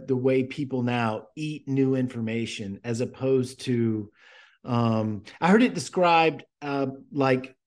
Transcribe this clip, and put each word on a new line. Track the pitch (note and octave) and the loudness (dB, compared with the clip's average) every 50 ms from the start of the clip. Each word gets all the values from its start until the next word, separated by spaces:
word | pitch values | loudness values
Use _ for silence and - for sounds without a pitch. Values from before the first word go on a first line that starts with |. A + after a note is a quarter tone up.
| B2+ | -4
the | - C3 | -2 -2
way | B2+ B2 C3 C3 C3 C3 | 0 2 2 2 2 0
people | C3 - - D3 B2+ B2+ B2+ A#2+ | -2 -4 -8 -8 -4 -4 -2 -2
now | B2 A#2+ A#2+ A#2 A2+ A2 G#2+ - - - | 0 0 0 0 0 -2 -4 -8 -12 -12
eat | - D#3 D#3 D3+ D3 - - | -10 -8 -8 -8 -8 -6 -4
new | C3+ C3+ C3+ C3 C3 | 0 2 2 2 2
information | C3 B2+ A#2+ - A#2+ A2+ A2 A2+ A#2 A#2 A2+ - - A2 G2 G2 - - | 0 0 -2 -4 -4 -6 -4 -4 -4 -4 -6 -6 -8 -8 -10 -10 -10 -6
as | A#2+ A#2 A2+ B2 | -6 -4 -4 -4
opposed | - - - B2+ C3+ C3+ C3 B2+ B2 - - | -6 -6 -4 -2 2 2 2 0 -2 -6 -10
to, | - - B2 A#2+ A#2 A2+ A2 G#2+ G#2 G2 _ _ _ - - - - _ _ _ - | -4 -2 0 0 2 0 0 -2 -6 -10 _ _ _ -20 -20 -20 -20 _ _ _ -6
um, | - B2 A#2 A#2 A#2 A2+ A2 A2 A2 G#2+ G#2 - - - - | -2 0 2 2 2 2 0 0 -2 -4 -6 -10 -14 -10 -2
I | D#3+ E3+ | 2 4
heard | F#3+ A3+ C4 | 6 6 6
it | A3+ F3+ | 4 0
described, | F3+ B2+ - - F#3+ F3+ F3 E3+ E3 E3 D#3+ D3 B2+ - _ _ - - | -2 -8 -6 -2 0 2 4 6 6 4 4 2 -2 -8 _ _ -12 -8
uh, | C#3+ C#3 C#3 C#3 C3+ C3+ - - - - | -4 -2 -2 -2 -2 -4 -8 -14 -8 -2
like, | D3 C3+ C3+ C3 B2+ B2+ - - _ _ | 2 4 4 4 2 0 -6 -18 _ _